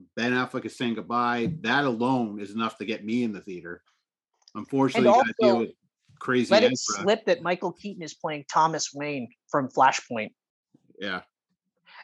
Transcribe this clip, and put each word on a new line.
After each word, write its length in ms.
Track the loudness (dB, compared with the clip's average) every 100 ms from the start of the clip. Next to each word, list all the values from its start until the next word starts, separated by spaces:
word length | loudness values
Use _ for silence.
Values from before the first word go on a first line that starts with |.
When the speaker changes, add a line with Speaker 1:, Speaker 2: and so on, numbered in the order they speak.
| _ -4
Speaker 1:
Ben 160 | 0
Affleck 320 | 0 -2 -6
is 120 | -8 -4
saying 180 | -4
goodbye. 580 | -4 -4 -2 0 0 -2 -4
That 240 | -2 0
alone 560 | 0 0 0 0 -2 -6
is 100 | -8
enough 260 | -4 -4 -4
to 60 | -8
get 180 | -6
me 180 | -4 -2
in 100 | -2
the 80 | -4
theater. 420 | -10 -12 -12 -16 _ _ _ _ _ _ _
Unfortunately, 540 | -14 -4 2 2 4 6
Speaker 2:
And 80 | 6
Speaker 1:
you 60 |
gotta 120 | 4 2
deal 100 | 4
Speaker 2:
also, 100 | 4
Speaker 1:
with 100 | 0 -8 _ _ _ -10
crazy 320 | -2 0 4
Speaker 2:
let 100 | 6
it 80 | 4
Speaker 1:
Ezra. 300 | 2 -4 -2
Speaker 2:
slip 220 | 0 0 2
that 160 | 0
Michael 300 | 0 -2 -4
Keaton 300 | -8 -12 -10
is 120 | -12
playing 320 | -10 -8 -8 -2
Thomas 420 | 2 2 2 -6
Wayne 360 | -6 -6 -6 -8 _ _
from 180 | -2 0
Flashpoint. 640 | 4 4 4 -4 -6 -6 -12 _ _ _ _ _ -10
Speaker 1:
Yeah. 240 | -8 -8 -10 _ _ _ _ _ _ -8